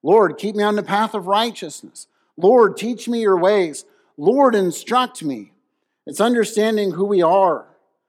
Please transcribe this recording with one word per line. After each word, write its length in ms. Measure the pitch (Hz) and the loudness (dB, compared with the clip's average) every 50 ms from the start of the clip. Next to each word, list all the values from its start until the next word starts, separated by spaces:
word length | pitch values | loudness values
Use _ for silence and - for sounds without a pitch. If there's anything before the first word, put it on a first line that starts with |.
"Lord, 380 | - 147 202 226 202 170 151 - | 0 2 4 4 4 2 0 -4
keep 160 | 190 214 196 | -8 -6 -4
me 80 | 208 208 | -2 -2
on 120 | 208 208 | 0 -2
the 60 | 208 | -2
path 320 | 180 147 196 208 220 214 - | -2 -2 -2 -2 -2 -2 -4
of 140 | 208 175 | -6 -4
righteousness. 800 | 185 202 214 233 240 196 - 185 151 - - - - - - - _ _ _ _ _ _ | -2 0 0 0 -2 -6 -10 -14 -14 -14 -16 -20 -20 -20 -20 -20 _ _ _ _ _ _
Lord, 420 | - 175 202 254 240 220 190 - | 0 2 4 6 6 6 4 2
teach 300 | - 202 240 247 - - | -2 -8 -8 -8 -8 -6
me 140 | 233 240 233 | -6 -4 -2
your 160 | 226 202 190 | 0 2 2
ways. 480 | 175 175 196 214 202 180 156 139 - - _ _ _ _ _ _ | 2 2 2 2 2 0 -2 -6 -12 -18 _ _ _ _ _ _
Lord, 380 | - 147 190 247 285 277 254 226 | -4 0 2 2 4 4 4 2
instruct 680 | 202 190 175 - - - - 226 254 254 254 - - 165 | 2 0 -2 -4 -6 -6 -2 -2 -2 -2 -2 -6 -8 -8
me." 300 | 147 127 107 98 - _ _ _ _ _ _ _ _ _ _ - | -8 -8 -8 -12 -18 _ _ _ _ _ _ _ _ _ _ -18
It's 120 | 147 139 - | -10 -4 -2
understanding 720 | 208 240 240 233 208 208 - 208 214 226 220 214 202 185 156 | 0 0 0 0 -2 -2 -2 -2 -2 0 0 -2 -2 -2 -4
who 120 | 170 202 | -4 -2
we 160 | 202 208 185 | 0 0 2
are, 460 | 170 160 185 196 190 175 151 120 - _ _ _ _ _ _ _ _ | 2 4 4 4 2 2 0 -2 -8 _ _ _ _ _ _ _ _